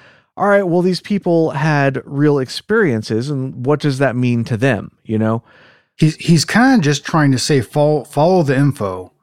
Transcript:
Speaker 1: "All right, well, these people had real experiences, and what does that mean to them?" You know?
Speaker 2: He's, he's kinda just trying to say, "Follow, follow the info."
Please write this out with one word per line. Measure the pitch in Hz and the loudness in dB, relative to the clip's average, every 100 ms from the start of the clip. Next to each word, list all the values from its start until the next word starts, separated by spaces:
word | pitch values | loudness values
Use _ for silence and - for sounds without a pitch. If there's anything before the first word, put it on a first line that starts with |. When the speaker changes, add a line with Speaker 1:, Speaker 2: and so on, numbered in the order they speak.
| - _ _ - | -20 _ _ -4
Speaker 1:
"All | 202 | 2
right, | 202 | 2
well, | 190 170 | 2 0
these | 180 175 | 0 -2
people | - 202 180 170 160 | -4 -4 0 0 0
had | 143 160 147 139 135 | 0 0 0 0 -2
real | - 139 147 143 | -6 0 2 2
experiences, | 127 - - 220 190 113 107 110 131 | -2 -8 -4 0 0 0 -2 -4 -4
and | 143 131 127 | -6 -8 -6
what | 123 147 | -2 0
does | 151 131 | 0 0
that | 135 120 | 0 0
mean | 123 120 | 0 0
to | 113 113 | -2 -2
them?" | 135 104 - - | 0 0 -4 -14
You | - 110 | -4 -2
know? | 110 113 - - - _ _ - | 0 -2 -6 -20 -20 _ _ -2
Speaker 2:
He's, | 151 156 | 0 0
he's | - 170 - | 0 2 2
kinda | 208 254 254 | 2 4 4
just | 147 143 | 2 -2
trying | - 165 147 | -2 0 2
to | 131 | 2
say, | - 147 | 0 0
"Follow, | 113 151 147 151 | 0 0 2 0
follow | 117 - 160 185 | -2 0 2 2
the | 147 131 | 2 2
info." | 143 135 101 92 92 _ | 0 0 -4 -6 -12 _